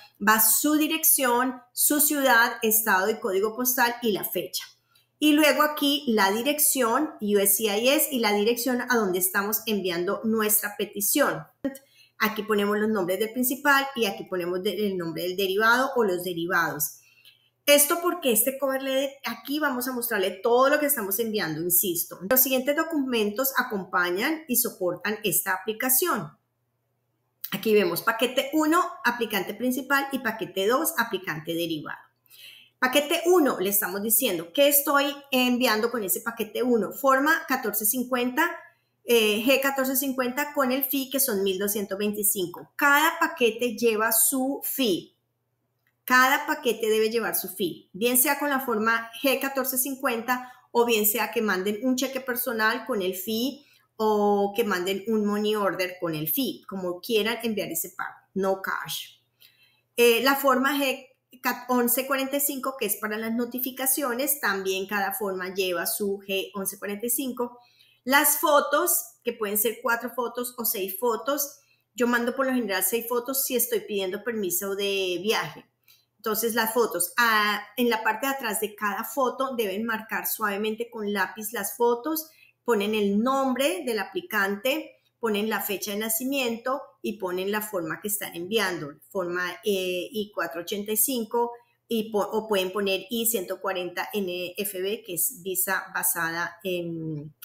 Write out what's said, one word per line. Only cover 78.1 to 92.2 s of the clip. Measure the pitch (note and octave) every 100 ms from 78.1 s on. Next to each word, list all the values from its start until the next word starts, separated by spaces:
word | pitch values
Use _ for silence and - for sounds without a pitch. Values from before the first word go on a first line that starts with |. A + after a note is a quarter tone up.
| A3+ C4+
de |
atrás | C4+ A#3+ G3+
de | G3+ G#3
cada | G#3 G3
foto | A3 C#4+ B3 B3 C4 A#3+
deben | G#3 F#3+
marcar | A3+ G#3+ A3 F#3+ -
suavemente | - G#3+ G3 G#3+ A3 A#3
con | A3+ G3+
lápiz | G3+ F#3 - G#3+
las | A3 G3 -
fotos, | A#3+ A#3+ C4+ D#4 - - _ _
ponen | - A3 G3+
el | G#3+ G3+ G3+
nombre | A#3+ C4+ C4+ B3 C#4+ F#4
del | B3+ G#3+
aplicante, | - F3+ F3+ G#3+ G3 G3+ C4 D#4 D#4 - _ -
ponen | A3+ G#3 A3
la | G3+
fecha | - - -
de | G3+
nacimiento | A3 - C4 C#4 A#3+ A#3 B3+ C#4 - _
y | A3+ G#3
ponen | F3+ F3+ F#3+
la | G#3+
forma | G#3 F#3+ D#3+ D#3+
que | G#3
están | - D#3+ E3
enviando, | F3+ A3 F#3+ F3 D3 - -
forma, | G3 F3 F3 F3+ F3
eh, | A3 G3 F#3 F3+ F3
I | G#3+ G#3
cuatro | - E3 E3+
ochenta | E3+ G3+ G3+
y | G#3+
cinco, | - B3+ G#3+ A#3+ A#3+ A#3+ _ _ -
y | A#3 A3
po-, | G#3